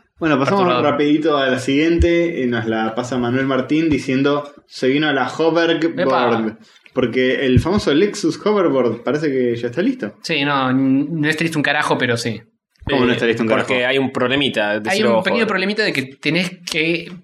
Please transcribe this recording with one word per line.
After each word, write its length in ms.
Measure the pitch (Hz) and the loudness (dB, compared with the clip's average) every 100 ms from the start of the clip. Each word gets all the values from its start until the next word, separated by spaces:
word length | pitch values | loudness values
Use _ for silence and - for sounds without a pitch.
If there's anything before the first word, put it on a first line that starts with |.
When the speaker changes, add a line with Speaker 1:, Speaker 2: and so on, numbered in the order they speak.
| _ - | _ -4
Speaker 1:
Bueno, 180 | 165 139 | 0 2
pasamos 260 | 135 196 | 2 2
Speaker 2:
Perturbador. 260 | 180 123 143 | 2 2 2
Speaker 1:
rapidito 480 | 131 147 151 156 147 | 2 2 2 2 2
a 80 | 131 | 2
la 140 | 127 | 0
siguiente, 800 | 123 139 165 170 175 170 170 - | 0 0 2 2 2 2 0 -2
eh, 60 | 123 | -2
nos 180 | 120 113 | -2 -2
la 300 | 113 113 117 | -2 -2 -4
pasa 200 | 120 127 | -4 -2
Manuel 300 | 127 131 135 | 0 0 0
Martín 420 | 131 127 151 165 | -2 0 0 0
diciendo, 640 | 131 - 131 143 143 - - _ | -2 -2 0 0 0 -4 -14 _
"Se 220 | - 131 | -4 0
vino 200 | 143 156 | 0 0
a 40 | |
la 160 | 135 - | 0 -2
hoverboard", 560 | - 160 165 165 160 165 - | 0 0 2 2 2 0 0
Speaker 2:
Epa. 560 | 135 127 123 113 110 - - - _ | 0 2 2 0 -2 -6 -16 -20 _
Speaker 1:
porque 520 | 131 123 120 127 131 131 | -2 0 2 0 0 2
el 140 | 123 | 2
famoso 340 | 160 202 180 | 4 0 2
Lexus 500 | 143 202 - 165 165 | 2 2 0 -4 -2
hoverboard 600 | 208 208 170 135 120 113 | 0 2 2 2 0 -2
parece 260 | - 147 156 | -2 -2 0
que 240 | 131 123 | 0 0
ya 140 | 117 120 | 0 -4
está 140 | 120 | -2
listo. 340 | 220 254 104 - | -2 -2 -6 -8
Speaker 2:
Sí, 220 | - 151 | -4 -2
no, 260 | 143 139 127 | 0 0 0
n-, 360 | 131 135 135 147 | 2 2 2 0
no 180 | 165 147 | -2 0
está 160 | 156 | 0
listo 160 | 165 160 | -2 -2
un 20 | |
carajo, 340 | 139 147 147 139 | -2 0 0 0
pero 200 | 127 117 | 0 -2
sí. 260 | 120 104 - _ _ _ - | -4 -8 -12 _ _ _ -2
Speaker 1:
¿Cómo 140 | 139 | 0
no 60 | 123 | 2
Speaker 3:
Eh, 20 | |
Speaker 1:
está 120 | 117 117 | 2 0
listo 180 | 113 | 0
un 40 | 113 | 0
carajo? 200 | 110 - | 0 0
Speaker 3:
porque 180 | 127 123 | -2 0
hay 120 | 135 | 0
un 120 | 131 | 0
problemita, 600 | 131 123 139 135 110 104 | -2 0 0 0 0 -2
Speaker 2:
Hay 80 | 107 | -2
Speaker 3:
decilo 300 | 107 - 117 | -2 0 2
Speaker 2:
un 40 | |
Speaker 3:
vos, 80 | 113 | 2
Speaker 2:
pequeño 120 | 185 202 | 0 0
Speaker 3:
joder. 60 | 208 | 0
Speaker 2:
problemita 360 | 190 190 214 | -2 -2 -2
de 80 | 202 | -2
que 100 | 139 | -2
tenés 480 | 127 - 147 165 185 - - | -6 -6 -2 -2 -2 -6 -8
que, 440 | 160 160 170 - 180 | -4 -2 -2 -6 -16